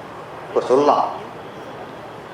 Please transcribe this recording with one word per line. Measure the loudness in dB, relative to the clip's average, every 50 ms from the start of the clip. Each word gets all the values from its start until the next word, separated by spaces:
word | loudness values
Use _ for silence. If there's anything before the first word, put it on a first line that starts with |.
| -14 -14 -14 -14 -14 -14 -14 -14 -8 -2
இப்ப | 0 0
சொல்லலாம். | 4 6 6 8 8 8 6 6 4 2 0 -6 -8 -10 -12 -12 -12 -12 -12 -12 -12 -12 -12 -12 -12 -12 -12 -12 -14 -14 -14 -14 -14 -14